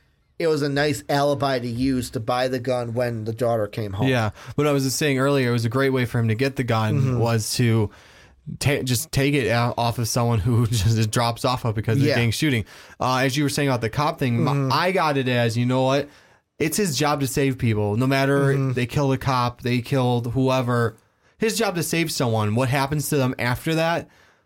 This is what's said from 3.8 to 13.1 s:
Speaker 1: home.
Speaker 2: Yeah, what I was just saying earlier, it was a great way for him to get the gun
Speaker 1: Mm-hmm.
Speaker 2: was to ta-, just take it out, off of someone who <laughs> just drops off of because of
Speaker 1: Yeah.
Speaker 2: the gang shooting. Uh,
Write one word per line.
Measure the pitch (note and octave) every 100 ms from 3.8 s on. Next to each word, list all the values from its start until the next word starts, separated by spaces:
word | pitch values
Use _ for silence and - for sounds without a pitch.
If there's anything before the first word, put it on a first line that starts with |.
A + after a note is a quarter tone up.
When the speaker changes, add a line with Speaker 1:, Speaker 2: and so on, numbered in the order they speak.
| G#2
Speaker 1:
home. | G2 C3+
Speaker 2:
Yeah, | B2+ A2 - - -
what | D3
I |
was | C#3+
just | C3+ -
saying | D3+ C3
earlier, | C#3 C#3 B2
it |
was | A#2+ A2+
a |
great | B2+ C3+
way | C3 A#2+
for | A#2+
him | A2+
to | G#2+
get | C3+ C3
the |
gun | A#2+ A2+ A2 -
Speaker 1:
Mm-hmm. | C3+ B2
Speaker 2:
was | A#2 A#2 G#2+ -
to | A#2+ A2+ G#2 - - - - _ - -
ta-, | C#3 C#3+
just | B2 A#2+ -
take | C#3 C#3 C#3
it | G2+
out, | A#2 B2 -
off | A#2 A#2
of | A2+
someone | B2+ A#2 A#2
who | B2+ A#2 A#2
<laughs> |
just | A#2 A2 A2 A2
drops | B2 A#2 A2+ C3
off | A#2 A#2
of | G#2+
because | A2 C#3
of |
Speaker 1:
Yeah. | C#3+ B2
Speaker 2:
the |
gang | A#2
shooting. | - D#3 A#2 G2 - - -
Uh, | B2